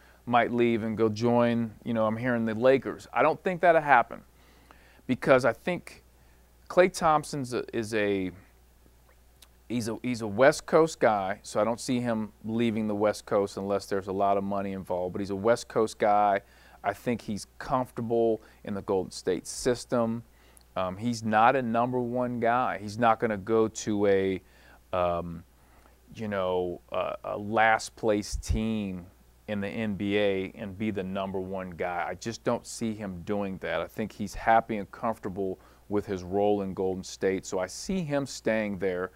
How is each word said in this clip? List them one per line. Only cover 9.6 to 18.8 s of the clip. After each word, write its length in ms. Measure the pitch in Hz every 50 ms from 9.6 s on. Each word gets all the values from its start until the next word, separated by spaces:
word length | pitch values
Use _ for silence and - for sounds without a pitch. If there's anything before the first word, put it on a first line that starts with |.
| _ -
he's 200 | 113 123 107 113
a, 100 | 110 -
he's 200 | - 127 123 110
a 40 | 117
West 380 | 104 98 107 131 147 156 - -
Coast 360 | - 180 160 165 160 - -
guy, 400 | 131 117 107 101 95 95 101 -
so 180 | - - - 113
I 40 | 107
don't 160 | 110 120 113
see 200 | - - 127 120
him 320 | 123 120 113 110 110 101 - _ -
leaving 420 | 107 110 117 120 117 107 113 107
the 80 | 107 104
West 320 | 101 107 104 101 - -
Coast 320 | - 110 101 98 101 - 101
unless 280 | 98 98 101 98 -
there's 220 | - 101 98 95 98
a 40 |
lot 260 | 95 98 98 98 101 101
of 60 | 98
money 280 | 98 101 98 98 98
involved. 400 | 95 95 87 - 90 90 92 90
But 80 | 90 101
he's 100 | 101 92
a 60 | 98
West 320 | 95 98 113 120 - - -
Coast 300 | - 123 110 107 - -
guy. 420 | 117 104 104 104 104 101 98 101 - - - - - - - -
I 100 | - 104 104
think 260 | - - 127 120 107
he's 260 | - - 107 92 - - _ -
comfortable 840 | - - 143 127 127 - - - 117 113 117 117 117 113 110 - - - - _ -
in 80 | 98
the 100 | 101 98